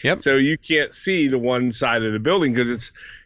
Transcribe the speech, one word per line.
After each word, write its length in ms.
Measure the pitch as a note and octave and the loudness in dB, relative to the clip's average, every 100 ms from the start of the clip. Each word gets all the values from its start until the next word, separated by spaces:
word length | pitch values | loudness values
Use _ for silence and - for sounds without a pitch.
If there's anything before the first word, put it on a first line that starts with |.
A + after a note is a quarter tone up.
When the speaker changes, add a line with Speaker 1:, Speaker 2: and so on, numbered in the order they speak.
Speaker 1:
Yep. 180 | B2+ E3+ | -2 0
Speaker 2:
So 140 | C#3+ C3+ | 2 4
you 200 | C3+ D#3 | 2 0
can't 340 | - D#3+ C#3+ | 0 0 0
see 340 | - F#3+ F#3 C#3+ | -4 -2 0 2
the 120 | C3 | 0
one 320 | A#2+ B2 B2 | 0 0 0
side 300 | A#2 C3 A#2 | -2 0 0
of 100 | A2 | 0
the 60 | G#2+ | -2
building 360 | A#2+ F#3+ D3 A#2+ | 0 0 2 0
'cause 140 | A#2+ | 0
it's, 240 | A#2+ - - - - | -2 -8 -12 -20 -20